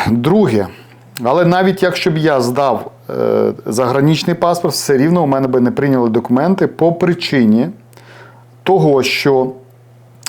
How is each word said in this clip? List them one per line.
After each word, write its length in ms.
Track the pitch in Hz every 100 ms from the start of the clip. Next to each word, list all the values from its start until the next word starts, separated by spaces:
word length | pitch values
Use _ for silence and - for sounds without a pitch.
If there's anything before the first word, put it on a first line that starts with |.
| 95
Друге, 560 | 117 147 214 170 107 92 - - - - -
але 200 | 120 160
навіть 380 | 175 180 190 190
якщо 280 | 180 180 185
б 80 | 160
я 220 | 156 135
здав, 500 | 120 127 139 107 - - -
е, 420 | 127 117 107 107 104 -
заграничний 680 | 110 123 135 147 156 - 170
паспорт, 380 | 175 175 165
все 220 | - - 135
рівно 260 | 151 175
у 40 | 147
мене 220 | 135 135
би 120 | 127
не 100 | 123
прийняли 380 | 123 143 131 120
документи 580 | 117 - 123 165 190 160
по 260 | - 165
причині 760 | 170 180 175 - 139 110 110 160 - - - - - - - - -
того, 400 | - 190 156 135
що 500 | 123 - 143 131 131 - - - - - - -